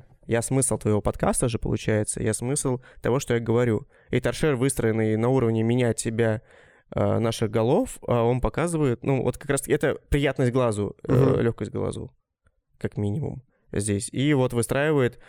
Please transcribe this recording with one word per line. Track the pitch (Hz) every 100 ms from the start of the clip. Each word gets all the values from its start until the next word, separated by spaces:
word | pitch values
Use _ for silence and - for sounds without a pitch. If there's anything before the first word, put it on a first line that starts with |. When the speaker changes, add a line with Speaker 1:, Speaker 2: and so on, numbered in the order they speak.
| - _ -
Speaker 1:
Я | 113
смысл | - 131 - 110
твоего | - 104
подкаста | 107 - 170 226 127
же, | 120
получается, | - 113 - 107 107 -
я | 113
смысл | 107 120 147 135 123 - -
того, | - 127
что | -
я | 120
говорю. | 113 117 120 104 - _ _
И | 123
торшер, | 123 120 160 127
выстроенный | 135 - 113 110 110 110
на | 117
уровне | 131 117 113
меня, | 113 123 120
тебя, | 110 120 113 113 110 - - - _ _ -
а, | 101 104
наших | 113 113 110
голов, | 110 113 170 262 - -
а, | 120
он | 117 127
показывает, | 117 - 170 165 143 117
ну, | - 131
вот | - -
как | -
раз | 139 -
это | 147 147 - -
приятность | 147 143 131 123
глазу, | 123 120 104 101 -
э, | -
Speaker 2:
Мгм. | 127 135 -
Speaker 1:
лёгкость | 117 113 110
глазу, | - 98 - - - _ _ _ _ _ _
как | - -
минимум, | 104 104 143 - - _ _
здесь. | - 104 101 -
И | - 139
вот | 143 127
выстраивает, | 120 113 127 147 151 120 -